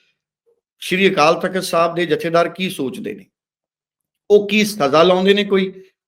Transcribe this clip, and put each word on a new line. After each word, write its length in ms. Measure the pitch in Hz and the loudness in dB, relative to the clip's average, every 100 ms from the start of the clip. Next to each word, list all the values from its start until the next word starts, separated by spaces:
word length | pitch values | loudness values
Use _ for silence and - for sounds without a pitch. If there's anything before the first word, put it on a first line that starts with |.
| _ _ _ _ _ _ _ _ | _ _ _ _ _ _ _ _
ਸ਼੍ਰੀ 340 | - 185 190 | -6 0 0
ਅਕਾਲ 220 | 147 151 | 2 0
ਤਖਤ 280 | 170 180 185 | 0 -4 -6
ਸਾਹਿਬ 320 | 175 170 170 | -4 -2 -2
ਦੇ 120 | 165 175 | -2 -4
ਜਥੇਦਾਰ 420 | 151 165 165 170 | -2 0 0 -2
ਕੀ 220 | 165 185 | -4 -8
ਸੋਚਦੇ 440 | - 135 - 101 | -6 -8 -8 -12
ਨੇ, 120 | 95 92 _ _ _ _ _ _ _ _ _ _ | -14 -18 _ _ _ _ _ _ _ _ _ _
ਉਹ 180 | 208 202 | 2 4
ਕੀ 160 | 208 | 0
ਸਜ਼ਾ 380 | 208 - 143 147 | 0 0 2 4
ਲਾਉਂਦੇ 320 | 175 180 190 | 4 4 2
ਨੇ, 100 | 202 | 2
ਕੋਈ 380 | 202 196 190 - - _ | 2 0 -2 -6 -20 _